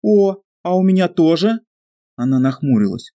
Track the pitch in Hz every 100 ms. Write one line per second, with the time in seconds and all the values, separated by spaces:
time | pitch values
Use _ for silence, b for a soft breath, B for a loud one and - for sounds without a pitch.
0 | 214 208 196 190 _ _ 175 185 190 185
1 | 175 175 160 165 202 226 _ _ _ _
2 | _ - 123 131 131 131 143 113 101 90
3 | -